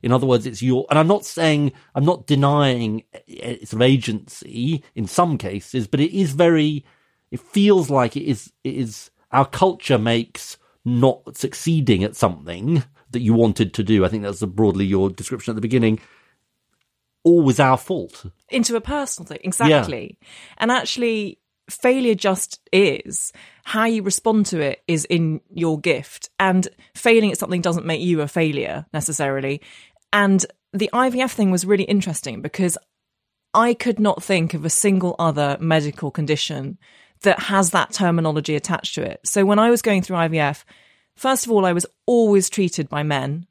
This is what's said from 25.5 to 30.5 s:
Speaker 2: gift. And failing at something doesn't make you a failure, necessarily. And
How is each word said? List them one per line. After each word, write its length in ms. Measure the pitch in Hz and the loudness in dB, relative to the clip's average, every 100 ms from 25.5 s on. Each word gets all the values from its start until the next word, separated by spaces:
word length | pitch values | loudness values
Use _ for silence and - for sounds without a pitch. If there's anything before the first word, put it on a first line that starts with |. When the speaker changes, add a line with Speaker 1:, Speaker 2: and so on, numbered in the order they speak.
| 165 165 151 | -4 -2 -2
Speaker 2:
gift. 500 | 170 131 139 - - _ | -2 -2 -4 -18 -20 _
And 280 | 190 185 185 _ _ | 2 2 0 _ _
failing 380 | - 240 226 214 | -4 4 4 4
at 60 | - | -2
something 240 | - 180 | -4 -2
doesn't 240 | 175 165 156 | -2 -2 -2
make 160 | 160 | -2
you 180 | 175 165 | 0 0
a 60 | 147 | 0
failure, 580 | - 160 147 120 - 156 | 0 -2 -2 -6 -8 -8
necessarily. 680 | 175 165 156 139 135 135 143 - - - _ _ | -8 -6 -4 -4 -2 -4 -6 -10 -20 -20 _ _
And 340 | 208 202 190 - | 2 4 2 0